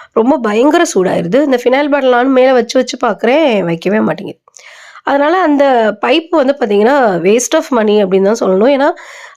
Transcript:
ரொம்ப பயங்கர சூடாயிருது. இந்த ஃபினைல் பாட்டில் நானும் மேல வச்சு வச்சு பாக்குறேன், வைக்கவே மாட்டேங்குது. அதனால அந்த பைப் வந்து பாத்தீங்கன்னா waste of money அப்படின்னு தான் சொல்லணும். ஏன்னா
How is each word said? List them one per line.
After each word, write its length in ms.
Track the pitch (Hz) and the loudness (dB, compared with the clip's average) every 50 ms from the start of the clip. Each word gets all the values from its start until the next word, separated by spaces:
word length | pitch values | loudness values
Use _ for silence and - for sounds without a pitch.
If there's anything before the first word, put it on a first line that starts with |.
| - _ | -20 _
ரொம்ப 260 | - 226 220 254 311 | -2 0 0 0 0
பயங்கர 460 | 277 226 208 208 226 262 302 294 349 339 - - | 0 -2 -2 0 2 2 2 2 2 0 0 0
சூடாயிருது. 480 | 196 180 180 170 175 170 170 208 277 302 | -2 -2 0 -2 -4 -4 -2 0 0 0
இந்த 160 | 277 254 240 - | 0 -2 0 0
ஃபினைல் 260 | 247 254 277 294 285 | 0 0 0 0 0
பாட்டில் 200 | 285 285 262 254 | -2 0 0 0
நானும் 220 | 247 240 254 269 | 2 2 0 2
மேல 220 | 262 254 254 262 262 | 2 2 2 4 2
வச்சு 260 | 247 220 - - 254 | 2 0 0 -2 -2
வச்சு 180 | 254 - 285 - 254 | -2 -2 -6 -4 -4
பாக்குறேன், 540 | 226 196 - - 233 269 320 320 269 220 196 | -4 -4 -2 -2 0 0 2 2 0 0 0
வைக்கவே 380 | 175 170 170 170 - 185 208 220 | -2 -2 -4 -4 -4 -2 -2 -2
மாட்டேங்குது. 400 | 220 - 160 - 196 - - _ _ _ _ - - - - - - - - - _ | -2 -2 -4 -6 -10 -14 -16 _ _ _ _ -20 -20 -20 -20 -20 -20 -20 -20 -12 _
அதனால 380 | - 277 285 285 302 349 381 | -4 -2 0 0 0 0 0
அந்த 540 | 359 302 285 277 277 269 254 233 220 208 208 - - | 0 0 2 2 2 2 2 2 0 0 -2 -2 -2
பைப் 220 | 240 269 330 330 - | 0 0 -2 -2 -2
வந்து 260 | 349 311 254 269 277 - | -2 0 0 0 0 -2
பாத்தீங்கன்னா 600 | 240 208 202 202 208 247 285 285 247 208 180 170 | -2 0 0 2 2 2 2 2 2 0 0 0
waste 340 | 165 196 220 254 - - 320 | 0 2 2 0 0 0 -2
of 100 | 320 320 - | -2 -2 0
money 360 | 262 226 214 214 208 214 196 | -2 0 0 2 2 0 0
அப்படின்னு 240 | 180 190 190 196 196 | 0 0 0 2 0
தான் 180 | 226 226 - 190 | 0 0 -2 -2
சொல்லணும். 300 | 185 190 220 277 285 262 | 0 2 2 2 2 2
ஏன்னா 120 | 285 330 349 - - - - - - - - | 0 -2 -2 -4 -14 -20 -20 -20 -20 -20 -8